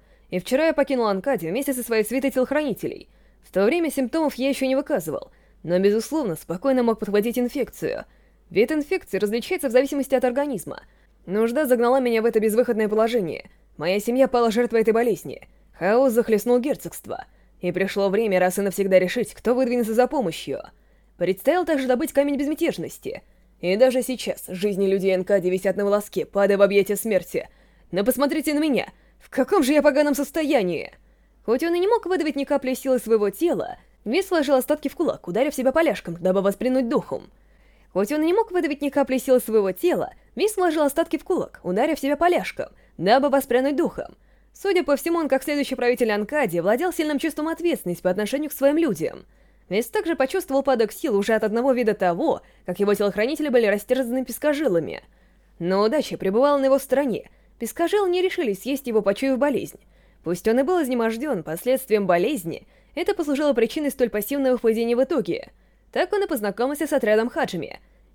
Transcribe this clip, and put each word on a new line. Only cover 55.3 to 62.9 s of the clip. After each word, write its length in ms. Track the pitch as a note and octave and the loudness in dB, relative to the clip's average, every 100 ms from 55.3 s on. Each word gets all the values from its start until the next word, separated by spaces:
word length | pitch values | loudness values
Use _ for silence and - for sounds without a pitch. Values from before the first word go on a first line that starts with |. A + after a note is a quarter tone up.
| _ _ - | _ _ -6
Но 220 | E3+ F#3+ | 0 2
удача 360 | C#4 D4+ - F3 | 2 0 -2 -4
пребывала 400 | F#3+ G#3+ C#4+ C#4+ | -2 2 4 4
на 80 | C4+ | 4
его 140 | C4+ | 2
стороне. 500 | - C4 C#4+ F3+ - - _ _ | 2 0 0 -4 -8 -20 _ _
Пескожилы 480 | A3+ - E4+ G#4 F#4+ | -10 -4 0 2 2
не 140 | F4+ | 0
решились 400 | F4+ F4+ B3 F#3+ | 0 0 -2 -4
съесть 240 | B3+ C#4 A#3+ | -4 -6 -2
его, 160 | G#3+ | 0
почуяв 340 | G3+ G3+ C4+ B3+ | 0 0 0 2
болезнь. 420 | C#4+ A#3 - - _ _ _ _ | 0 0 -4 -12 _ _ _ _
Пусть 240 | E3 F3+ A3 | -6 -2 2
он 120 | B3 | 2
и 40 | |
был 180 | C#4+ F4+ | 2 0
изнеможден 640 | B3+ B3 A3+ A3+ D4+ G3+ | 0 0 -2 -2 -4 -4
последствием 640 | D#3 E3 - C4 - G#3+ F#3 | -6 -4 0 0 2 0 4
болезни, 600 | F3 A3 C4 E3+ - - _ _ | 2 2 -2 -6 -10 -12 _ _